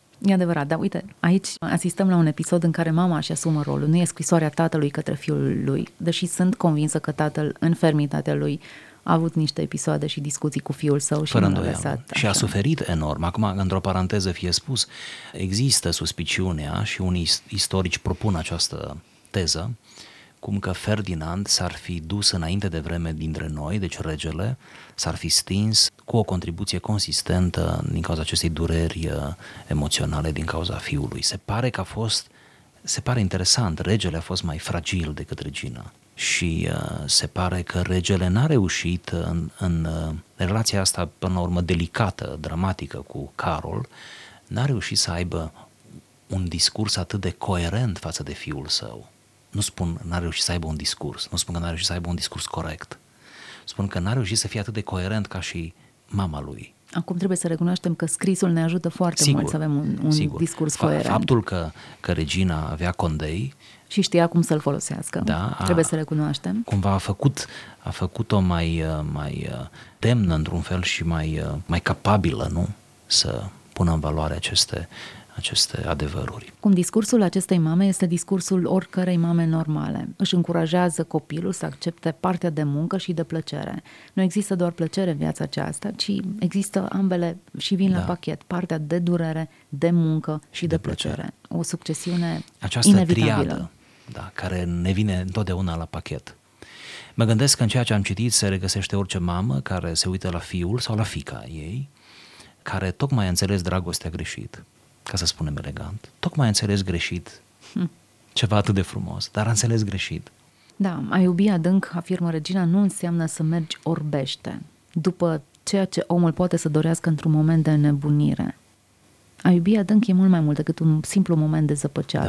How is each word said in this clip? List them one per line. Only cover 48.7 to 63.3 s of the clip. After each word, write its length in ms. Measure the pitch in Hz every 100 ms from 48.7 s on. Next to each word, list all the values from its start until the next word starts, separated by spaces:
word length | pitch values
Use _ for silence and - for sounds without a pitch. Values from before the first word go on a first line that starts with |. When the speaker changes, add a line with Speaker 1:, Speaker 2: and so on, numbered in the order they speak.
| - 55 55 53 _ _ _ _
Speaker 2:
Nu 100 | 98
spun 400 | 104 - 90 85 85
n-a 100 | 87
reușit 240 | 85 80
să 100 | -
aibă 140 | 87 80
un 100 | 76
discurs, 520 | - - 76 - -
nu 60 | 87
spun 180 | -
că 60 | 85
n-a 60 | 85
reușit 200 | 85 -
să 60 |
aibă 160 | 87 87
un 60 |
discurs 320 | 87 - - -
corect. 520 | - - - - - _ _ - - - -
Spun 220 | - - 101
că 120 | 92
n-a 140 | 90
reușit 260 | 127 98 110
să 100 | 104
fie 120 | 110
atât 120 | 101
de 80 | 107
coerent 460 | 98 92 90 110 101
ca 140 | 92
și 320 | - 87 82 - - _ -
mama 320 | 101 95 73
lui. 340 | 69 58 - _ _
Speaker 1:
Acum 240 | 175 - 180
trebuie 200 | 190 180
să 80 | 170
recunoaștem 480 | 165 175 180 180
că 120 | 160 160
scrisul 440 | - 196 185 185
ne 120 | 165
ajută 260 | 165 175 170
foarte 340 | - 180 156
Speaker 2:
Sigur, 180 | 147 143
Speaker 1:
mult 100 | 143
să 60 | 156
avem 200 | 156 143
un, 220 | 151 -
un 60 | 156
Speaker 2:
sigur. 300 | 151 147 147
Speaker 1:
discurs 340 | 165 - 156 -
Speaker 2:
Fa-, 20 |
Speaker 1:
coerent. 240 | 156 151 -
Speaker 2:
faptul 360 | 107 - 120
că, 280 | 104 92 80 - - -
că 120 | -
regina 560 | 85 78 90 92 80 76
avea 200 | 78 87
condei 640 | 90 87 76 78